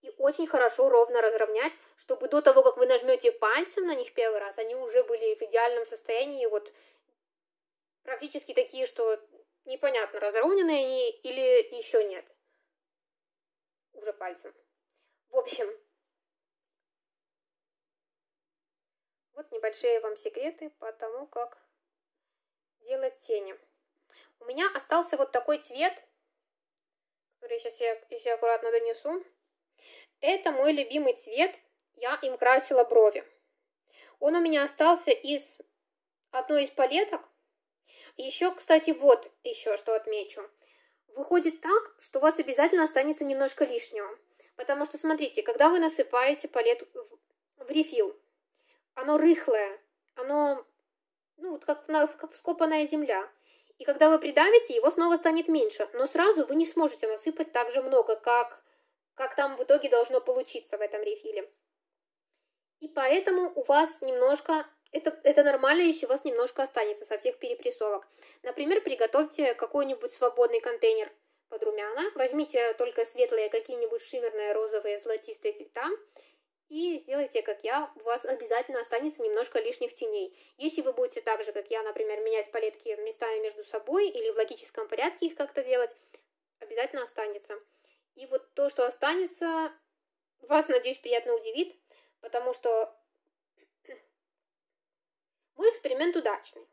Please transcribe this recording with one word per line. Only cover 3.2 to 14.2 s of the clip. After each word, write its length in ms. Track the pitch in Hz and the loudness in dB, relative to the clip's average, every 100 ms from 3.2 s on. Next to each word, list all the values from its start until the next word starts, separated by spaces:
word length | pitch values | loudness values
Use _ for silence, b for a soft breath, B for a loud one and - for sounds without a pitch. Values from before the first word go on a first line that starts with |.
| - | 2
пальцем 540 | - 214 262 370 - 359 | 2 0 0 0 -4 -4
на 80 | |
них 180 | 277 - | -4 -6
первый 260 | - 226 214 | -2 0 -2
раз, 180 | 202 - | -6 -8
они 160 | 226 | -8
уже 300 | 247 247 240 | -6 0 2
были 300 | 226 226 220 214 | 2 0 -2 -2
в 60 | |
идеальном 440 | 226 233 233 240 226 | 0 2 2 0 -6
состоянии, 600 | 226 - 226 277 277 233 | -10 -6 -4 -4 -2 -2
вот 260 | 208 208 b b b b _ _ _ _ _ _ _ _ _ | -2 -6 b b b b _ _ _ _ _ _ _ _ _
практически 500 | - 254 294 294 - | -12 -12 -10 -12 -2
такие, 320 | - 247 262 254 | -2 -2 -4 -8
что 340 | - 226 214 _ _ _ _ | -2 -2 -2 _ _ _ _
непонятно, 560 | - 262 277 247 208 208 | -14 -4 -2 -2 -4 -4
разровненные 640 | 208 220 294 392 339 294 | -4 0 2 2 2 0
они 260 | 262 262 240 | -2 -4 -6
или 640 | - 262 254 254 247 220 240 | -6 -10 -2 4 4 2 -10
ещё 260 | 226 226 | -2 0
нет 240 | 208 185 - _ _ _ _ _ _ _ _ _ _ _ _ _ _ _ _ | 0 -6 -16 _ _ _ _ _ _ _ _ _ _ _ _ _ _ _ _
уже 180 | 254 208 | -12 -10
пальцем. 400 | - | -8